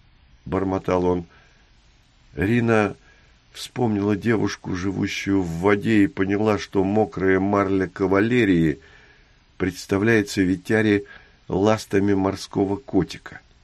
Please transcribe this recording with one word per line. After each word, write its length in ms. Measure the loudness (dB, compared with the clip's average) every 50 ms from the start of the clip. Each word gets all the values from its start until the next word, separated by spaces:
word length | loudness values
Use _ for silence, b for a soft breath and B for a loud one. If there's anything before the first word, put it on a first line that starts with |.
| _ _ _ _ _ _ _ _ -10
бормотал 600 | -6 -4 -2 -2 -2 -2 -4 -2 0 0 2 2
он. 200 | 2 0 -2 -4 b b b b b b b b b b _ _ _ _ _ _ _ _ _ _ _ -6
Рина 600 | -4 -2 0 0 2 2 2 2 2 2 0 -4 b b b b b b b b b b _ -18
вспомнила 640 | -18 -16 -12 -6 -4 -2 -2 0 0 0 0 -2
девушку, 600 | -2 0 0 0 0 0 -2 -4 -8 -8 -8 -6
живущую 680 | -6 -4 -4 -4 -4 -4 -4 -4 -6 -4 0 0 0
в 180 | 0 -2 -4 -2
воде, 440 | 2 2 2 2 2 2 2 4 4
и 40 | 2
поняла, 500 | 2 -2 -2 0 0 0 2 0 0 0
что 260 | -2 -4 -2 -2 0
мокрая 560 | 2 2 0 0 -2 -2 -2 0 2 2 2
марля 480 | 2 2 0 0 0 0 0 -2 -2 -4
кавалерии 920 | -2 -2 0 2 2 2 2 2 2 2 2 4 4 4 2 2 0 b b b b b b b b b b b b b b _ _ -6
представляется 840 | -4 -4 -4 -6 -6 -4 -2 0 2 2 2 2 2 0 0 0
Витяре 640 | 2 2 0 -2 -2 0 0 2 2 2 2 0 0 B B B B B B B _ -6
ластами 680 | -2 0 2 2 2 0 -2 -2 0 0 2 2 2
морского 640 | 0 0 -2 -4 -6 -10 -6 -2 -2 -2 0 -2
котика. 640 | -6 -6 -2 -2 -2 -2 -2 -4 -14 -18 -20 -20 -20 -20 _ _ _